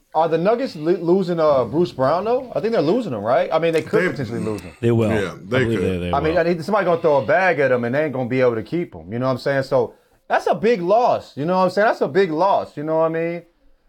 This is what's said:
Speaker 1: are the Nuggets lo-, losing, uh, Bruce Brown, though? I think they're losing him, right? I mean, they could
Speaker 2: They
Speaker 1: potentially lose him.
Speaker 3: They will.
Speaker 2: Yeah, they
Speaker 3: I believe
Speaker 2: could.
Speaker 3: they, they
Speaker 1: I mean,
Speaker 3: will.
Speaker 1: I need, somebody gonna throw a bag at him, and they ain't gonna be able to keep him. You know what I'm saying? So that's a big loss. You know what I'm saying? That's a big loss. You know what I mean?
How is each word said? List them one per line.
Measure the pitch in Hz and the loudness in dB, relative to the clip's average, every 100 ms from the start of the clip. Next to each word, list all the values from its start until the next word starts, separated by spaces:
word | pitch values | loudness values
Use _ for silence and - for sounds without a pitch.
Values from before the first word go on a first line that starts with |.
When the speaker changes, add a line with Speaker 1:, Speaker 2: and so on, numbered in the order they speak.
| _ | _
Speaker 1:
are | 160 165 | 0 0
the | 165 | 2
Nuggets | 190 240 254 | 0 0 -2
lo-, | 165 156 | -4 -2
losing, | 185 165 190 175 165 | 0 2 2 2 2
uh, | 156 135 113 | 4 4 2
Bruce | 143 175 | 0 -2
Brown, | - 131 170 | 0 0 0
though? | 208 254 247 | 0 -2 -2
I | 151 | -4
think | 208 | -2
they're | 220 | 0
losing | 147 233 208 | 2 0 -2
him, | 110 | -4
right? | 107 151 185 | 0 0 2
I | 160 | 0
mean, | 165 | 0
they | 156 | 0
could | - 147 | 0 0
Speaker 2:
They | 180 | 0
Speaker 1:
potentially | - 110 117 | -2 -6 -6
lose | 110 104 | -6 -6
him. | 87 - | -10 -4
Speaker 3:
They | 117 | 0
will. | 113 110 | 2 2
Speaker 2:
Yeah, | 110 90 82 | 0 -2 -8
they | 90 127 | -4 -2
Speaker 3:
I | |
believe | 117 107 | 0 0
Speaker 2:
could. | 92 | -2
Speaker 3:
they, | 90 | -2
they | 87 | -2
Speaker 1:
I | 139 | -2
mean, | 156 | 0
Speaker 3:
will. | 170 | 0
Speaker 1:
I | |
need, | 165 175 | 0 -2
somebody | 151 208 175 | -2 0 0
gonna | 165 | 2
throw | 165 139 | 2 2
a | 117 | 2
bag | 165 185 147 | 2 2 2
at | 135 | 2
him, | 123 | 2
and | 120 | 0
they | 139 | 0
ain't | 156 | -2
gonna | 127 120 | -2 -2
be | 131 | 2
able | 127 113 | 2 2
to | |
keep | 104 170 170 | -4 -6 -6
him. | 85 82 | -10 -10
You | 117 | -4
know | 131 | -2
what | |
I'm | 127 | -2
saying? | 143 139 | 0 -2
So | 135 131 110 - _ _ - | 0 0 0 -6 _ _ -4
that's | 254 415 | -2 0
a | |
big | 170 214 226 | 0 2 0
loss. | 175 220 226 110 - 127 | 2 2 4 0 -4 -6
You | |
know | 160 185 | -2 2
what | |
I'm | 185 | 2
saying? | 202 220 | 2 2
That's | - | 2
a | 202 | 0
big | 156 190 | 2 0
loss. | 151 196 139 98 147 | 2 2 2 -2 -8
You | |
know | 151 160 | -2 0
what | |
I | 165 | 0
mean? | 160 170 170 - _ _ _ | 0 -4 -6 -12 _ _ _